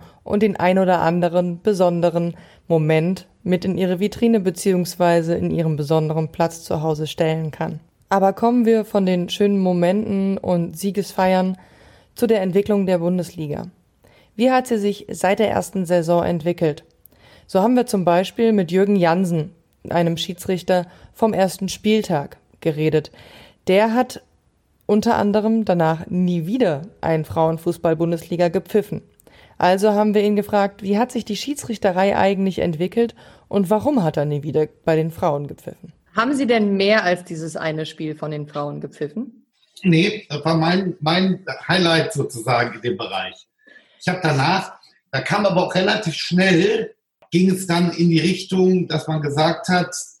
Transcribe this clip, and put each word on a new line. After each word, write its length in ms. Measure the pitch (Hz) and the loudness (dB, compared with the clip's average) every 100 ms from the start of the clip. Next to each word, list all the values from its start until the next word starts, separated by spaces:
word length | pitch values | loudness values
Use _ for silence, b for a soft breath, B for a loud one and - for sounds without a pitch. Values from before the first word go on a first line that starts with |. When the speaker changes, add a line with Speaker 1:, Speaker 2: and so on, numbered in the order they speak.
| B B | B B
Speaker 1:
und 200 | - 208 | -4 0
den 140 | 214 - | 0 2
ein 200 | 175 185 | 2 2
oder 220 | 185 175 | 4 2
anderen 640 | 160 175 170 170 175 175 | 2 2 2 0 0 -2
besonderen 720 | - 190 180 175 170 170 170 B B B - | -2 2 2 4 0 0 -2 B B B -2
Moment 600 | 165 156 160 165 185 - _ | 0 2 2 2 -2 -8 _
mit 220 | - 180 180 | -2 -2 0
in 120 | 175 | -2
ihre 220 | 185 180 | -2 0
Vitrine 420 | 208 - 233 226 | -2 0 2 2
beziehungsweise 920 | 185 175 196 180 175 - 175 170 165 170 | 0 -2 0 0 -2 0 2 2 2 -2
in 140 | 175 | -2
ihrem 280 | 160 160 147 | -2 -2 -2
besonderen 540 | 147 160 156 160 160 | 0 0 2 -2 -4
Platz 320 | - - 165 | -2 -2 -2
zu 200 | - 156 | -6 -4
Hause 240 | 156 151 151 | -2 -2 -4
stellen 420 | - 160 160 160 | -2 -2 0 -4
kann. 300 | - 160 156 - _ _ | -6 -8 -8 -16 _ _
Aber 220 | 196 190 | 2 2
kommen 320 | 196 233 247 226 | 2 2 2 4
wir 180 | 226 | 2
von 220 | 214 208 190 | 2 0 2
den 240 | 180 175 | 0 -2
schönen 280 | - 208 202 | 0 2 2
Momenten 800 | 185 180 175 202 214 196 196 196 | 2 2 2 2 0 -2 -2 -2
und 400 | - 180 170 160 | -2 -2 -2 -4
Siegesfeiern 800 | 196 196 196 - 185 185 185 185 b b b b b | -4 -4 -4 0 2 4 2 -4 b b b b b
zu 140 | - 233 | -2 2
der 140 | 220 | 2
Entwicklung 440 | 190 180 202 202 190 | 2 0 2 0 2
der 120 | 180 | 0
Bundesliga. 680 | 170 180 175 - 151 147 - - _ _ b b b - | 0 -2 -4 -8 -8 -8 -10 -16 _ _ b b b 0
Wie 160 | 247 | 2
hat 160 | 254 254 | 2 2
sie 100 | 226 | 0
sich 300 | 202 196 - | 0 -4 -8
seit 300 | 170 185 208 | -2 0 2
der 100 | 214 | 2
ersten 360 | - 180 190 175 | 0 -4 -4 0
Saison 360 | 175 165 175 | 0 2 2
entwickelt? 640 | 175 175 156 175 165 143 - _ b b b b - | 2 -2 -2 0 -2 -2 -10 _ b b b b -4
So 140 | 190 | 0
haben 160 | 208 247 | 2 2
wir 80 | 240 | 2
zum 180 | 202 | 0
Beispiel 480 | 175 175 190 - 226 | 2 2 2 0 2
mit 180 | 214 165 | 2 2
Jürgen 280 | 180 202 202 | 2 2 4
Jansen, 580 | 170 170 185 170 151 - _ _ - | 4 2 0 -2 -4 -10 _ _ -4
einem 280 | 170 170 165 | 0 0 0
Schiedsrichter 720 | - 175 - 185 175 185 175 B B | -6 -8 -6 -4 0 0 -2 B B
vom 180 | - 226 | -2 0
ersten 380 | 190 190 - 190 | 2 0 -2 -8
Spieltag, 640 | - 208 220 208 160 139 - _ _ | -4 0 2 2 -4 -4 -12 _ _
geredet. 500 | 165 147 156 151 151 B B B B B - | -4 0 0 0 -2 B B B B B 0
Der 260 | 185 220 | 2 4
hat 280 | 226 247 - - _ _ _ _ _ - | 2 -2 -6 -20 _ _ _ _ _ 0
unter 300 | 208 226 - | 0 2 2
anderem 500 | 208 208 214 226 208 | 2 0 2 0 0
danach 420 | 180 160 160 170 | 2 2 0 -4
nie 380 | 180 180 175 160 | -2 0 0 -2
wieder 380 | 247 214 143 180 - | 0 0 0 -6 -8
ein 240 | - 160 151 | -2 -2 -2
Frauenfußball-Bundesliga 1200 | - 160 165 170 165 170 160 170 170 - 175 175 | -2 0 0 -4 -2 -2 0 0 -2 -4 -2 0
gepfiffen. 520 | 185 - 214 196 160 - _ b b b b | -2 -2 -2 -2 -6 -12 _ b b b b
Also 340 | 180 190 214 | 2 4 2
haben 220 | 208 214 | 2 2
wir 100 | 208 | 2
ihn 120 | 208 208 | 2 0
gefragt, 460 | 202 208 196 - | 0 0 0 -2
wie 160 | 196 202 | -2 0
hat 140 | 247 | 0
sich 140 | 240 208 | -4 -6
die 100 | 202 | -8
Schiedsrichterei 800 | - 294 - 220 202 180 196 - | -6 -8 -8 -2 0 2 2 2
eigentlich 420 | 196 196 190 170 | 2 2 -2 -2
entwickelt 560 | 180 156 180 233 233 B B B B | -2 -2 -2 0 -2 B B B B
und 220 | 202 180 | -2 0
warum 340 | 214 220 285 | 0 2 0
hat 140 | 165 156 | 0 0
er 80 | 147 | -2
nie 180 | 147 | -4
wieder 240 | 151 147 151 - - | -2 -2 -2 -4 -2
bei 100 | 160 | 0
den 160 | 160 | 0
Frauen 360 | 160 175 147 143 | -2 -2 -2 -6
gepfiffen? 460 | - - - - _ _ - | -12 -18 -18 -20 _ _ -4
Haben 200 | 240 277 | -2 0
Sie 120 | 269 | 0
denn 300 | 233 208 196 | 2 2 2
mehr 260 | 196 220 | 2 2
als 200 | 180 180 | 2 -2
dieses 320 | 180 165 160 151 | -4 -10 -8 -6
eine 300 | 160 156 156 | -6 -6 -8
Spiel 300 | - 156 156 | -8 -10 -8
von 160 | 151 | -8
den 160 | 151 147 | -8 -8
Frauen 340 | 151 147 147 | -8 -8 -8
gepfiffen? 640 | 151 - 147 - 269 - _ _ _ - | -12 -8 -8 -8 -12 -14 _ _ _ -4
Speaker 2:
Nee, 420 | 190 160 202 214 - | 2 2 2 -2 -10
das 140 | 143 | -6
war 120 | 160 165 | -2 0
mein, 400 | 160 185 185 - | 0 0 -2 -4
mein 460 | 151 180 190 175 - - - | -2 2 0 -2 -6 -10 -2
Highlight 460 | 180 170 165 151 | 0 2 2 0
sozusagen 600 | 143 - 120 113 120 120 107 | -4 -6 -6 -2 0 0 -4
in 60 | |
dem 160 | 120 107 | -6 -6
Bereich. 500 | 107 95 95 - _ _ b b b b | -6 -8 -8 -12 _ _ b b b b
Ich 80 | - | -6
hab 140 | 180 | -2
danach, 520 | 156 135 143 190 - b b b _ | 0 0 2 0 -2 b b b _
da 100 | - | -8
kam 240 | - 202 202 | -2 0 2
aber 180 | 160 | 2
auch 120 | - 180 | 0 0
relativ 400 | 196 208 170 147 | 0 0 -4 -6
schnell, 800 | - 175 190 165 196 226 - - _ _ _ | -2 2 4 4 4 0 -4 -12 _ _ _
ging 200 | 170 190 | 2 4
es 160 | 175 - | 2 0
dann 260 | 170 175 | 0 0
in 180 | 160 170 | 2 2
die 100 | 160 | 2
Richtung, 680 | 165 185 - 185 185 185 170 | 2 -2 -2 2 4 2 0
dass 200 | 156 - | -4 -4
man 140 | 156 | -4
gesagt 480 | 147 135 160 - - | -2 0 0 0 0
hat 260 | 180 - - - - | 0 0 -6 -14 -20